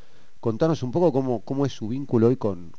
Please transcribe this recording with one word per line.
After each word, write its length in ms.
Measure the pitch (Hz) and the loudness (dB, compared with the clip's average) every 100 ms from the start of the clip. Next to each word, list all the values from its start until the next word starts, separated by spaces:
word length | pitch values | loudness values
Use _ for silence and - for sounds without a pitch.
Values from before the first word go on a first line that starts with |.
| - - - - | -12 -12 -12 -4
Contanos 420 | 120 110 160 156 | -4 0 0 0
un 120 | 127 | -2
poco 180 | 165 180 | 2 4
cómo, 300 | 131 131 117 | 4 0 -2
cómo 240 | - 139 139 | -2 -2 -2
es 80 | |
su 160 | - 107 | -2 -4
vínculo 380 | 131 139 123 113 | -4 0 4 6
hoy 100 | 127 | 4
con, 340 | 107 90 85 | 0 -4 -8